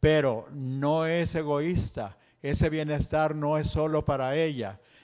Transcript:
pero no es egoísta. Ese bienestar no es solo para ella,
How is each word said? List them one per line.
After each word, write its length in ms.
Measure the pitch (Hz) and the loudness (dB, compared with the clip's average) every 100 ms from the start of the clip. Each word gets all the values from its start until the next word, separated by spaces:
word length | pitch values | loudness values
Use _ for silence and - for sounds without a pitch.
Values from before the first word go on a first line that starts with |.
pero 460 | 151 156 135 113 120 | 4 6 4 0 -6
no 540 | 143 131 135 143 160 160 | -10 -6 -2 0 2 2
es 280 | 170 165 | 0 0
egoísta. 840 | 165 151 143 160 180 - - 101 - _ _ | -2 0 0 0 0 -2 -6 -10 -12 _ _
Ese 260 | 139 143 160 | -2 0 2
bienestar 680 | 156 151 147 156 156 156 | 0 -2 -2 -2 2 0
no 240 | 151 147 156 | 0 0 0
es 100 | 147 | 0
solo 360 | 160 156 156 | 0 0 0
para 320 | 151 139 131 147 | 0 -2 0 0
ella, 440 | 160 135 101 101 _ - | 0 -2 -8 -10 _ -20